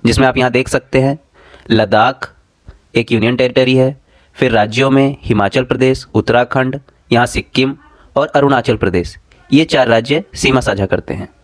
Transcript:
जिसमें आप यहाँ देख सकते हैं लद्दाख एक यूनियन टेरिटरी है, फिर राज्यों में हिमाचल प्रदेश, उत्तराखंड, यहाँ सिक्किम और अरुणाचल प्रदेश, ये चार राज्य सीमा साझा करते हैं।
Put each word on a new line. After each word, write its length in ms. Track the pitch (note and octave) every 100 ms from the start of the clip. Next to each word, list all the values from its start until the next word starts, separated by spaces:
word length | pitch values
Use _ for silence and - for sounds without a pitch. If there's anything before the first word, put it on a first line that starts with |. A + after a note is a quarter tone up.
| A#2
जिसमें 220 | A#2 C3+
आप 100 | B2+
यहाँ 140 | B2+
देख 160 | A#2+ C3
सकते 340 | C#3 - C3
हैं 180 | C3 D3 _ _ - - -
लद्दाख 640 | A2 G#2+ G#2+ A#2 C3+ - _ _ _ - - _ -
एक 160 | A#2
यूनियन 240 | A#2 A2+ B2
टेरिटरी 400 | B2+ B2 C3 C3
है, 260 | C3 C#3 _ _ _
फिर 180 | - B2+
राज्यों 400 | A2+ G#2 A2 C3+
में 260 | C3+ C#3 C#3
हिमाचल 420 | - G#2+ G2+ C3
प्रदेश, 440 | B2+ B2 C3 C3 -
उत्तराखंड, 680 | A2 G#2 A#2 B2 C3+ C3 C#3 _ _ _
यहाँ 140 | A#2 A#2+
सिक्किम 500 | - - - C3 C3+ - _ _ -
और 120 | D3+
अरुणाचल 480 | C#3+ C#3 C#3+ - A2
प्रदेश, 420 | G2 F2+ E2+ - _ _ _
ये 120 | C#3 D#3+
चार 220 | D#3 A#2+
राज्य 360 | A2+ A#2+ D3 G3 -
सीमा 240 | C#3 C3+
साझा 260 | - G2+ F#2+
करते 280 | - -
हैं। 160 | - G2 _